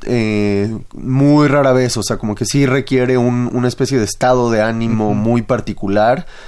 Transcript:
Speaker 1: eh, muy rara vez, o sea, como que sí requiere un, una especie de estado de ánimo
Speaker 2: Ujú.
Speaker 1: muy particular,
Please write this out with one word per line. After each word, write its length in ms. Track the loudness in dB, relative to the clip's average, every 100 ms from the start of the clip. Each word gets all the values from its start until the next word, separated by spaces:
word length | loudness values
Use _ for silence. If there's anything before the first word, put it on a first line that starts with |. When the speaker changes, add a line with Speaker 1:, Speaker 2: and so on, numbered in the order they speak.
Speaker 1:
eh, 720 | -4 -2 0 0 0 0 -2 -6 -12
muy 560 | -10 -2 2 4 4 4
rara 240 | 4 4
vez, 240 | 2 2 -2
o 60 |
sea, 160 | -4 -4
como 160 | -4
que 100 | -4
sí 220 | -2 0 2
requiere 500 | 0 0 0 2 2
un, 320 | 0 0 -2
una 160 | -2 -2
especie 300 | -2 -2 0
de 60 |
estado 460 | -2 0 0 2 2
de 120 | 2
ánimo 440 | 0 0 -2 0 0
Speaker 2:
Ujú. 80 |
Speaker 1:
muy 280 | 0 0 0
particular, 840 | 0 -2 -4 -6 -2 2 2 2 -4 -14